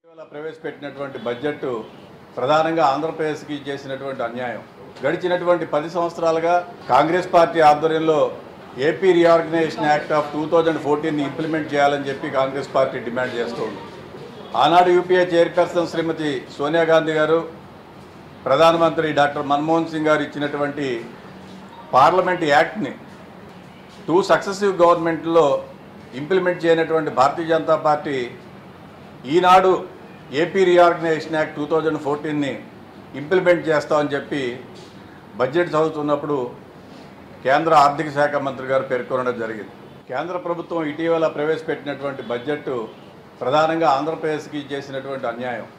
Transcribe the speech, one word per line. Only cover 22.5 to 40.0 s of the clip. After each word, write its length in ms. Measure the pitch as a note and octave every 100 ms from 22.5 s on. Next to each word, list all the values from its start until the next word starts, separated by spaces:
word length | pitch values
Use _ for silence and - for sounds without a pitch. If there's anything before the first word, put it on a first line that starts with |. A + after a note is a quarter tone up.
| C#3+
యాక్ట్ని 380 | D#3+ G#2+ B2+ - - - - - - - - - - - -
టూ 80 | E3+ F3+
సక్సెసివ్ 420 | D#3+ G3+ F#3+ G3+ F3
గవర్నమెంట్లో 640 | E3+ E3 E3 D#3+ D#3+ E3 D3 C3+ - - - - - B2
ఇంప్లిమెంట్ 420 | D3 F#3+ F3+ E3+ E3
చేయనటువంటి 460 | E3 D#3+ D#3+ D3 B2+
భారతీయ 280 | C#3+ E3+ E3
జనతా 260 | D#3+ D3+ D3+ D3+
పార్టీ 320 | D3 D#3 C3+ A#2+ - - - - - - - - - B2 E3
ఈనాడు 360 | F3+ F#3 F#3 F3 - - - - - C3+
ఏపీ 200 | E3 G3 F3+
Reorganization 680 | F3 F3 E3 E3 D#3 D#3 D#3
Act 140 | D#3 D3
టూ 80 | D3
థౌజండ్ 280 | D#3+ D#3 D3+
ఫోర్టీన్ని 480 | C#3 D3 D3+ D3 C#3+ G#2+ - - - - - C3
ఇంప్లిమెంట్ 440 | D3 F#3 F3 E3+ D3
చేస్తామని 420 | D3+ D3 D3+ C#3+
చెప్పి 300 | C#3 - D3 B2+ B2 - - - - - - - G#2+
బడ్జెట్ 320 | C3 D#3 F3
చదువుతున్నప్పుడు 640 | D3+ D#3+ D#3 D3 D3 D3+ C#3+ B2 - - - - - - - - - B2+
కేంద్ర 260 | C#3+ D#3+ D#3 C#3+
ఆర్థిక 240 | C#3+ D#3 C#3+
శాఖ 160 | D3 C#3+ C3+
మంత్రి 220 | B2+ C3
గారు 140 | C3+ B2
పేర్కొనడం 440 | B2+ A#2+ C3 B2+ A2+
జరిగింది. 320 | A2+ A2 G2 - - -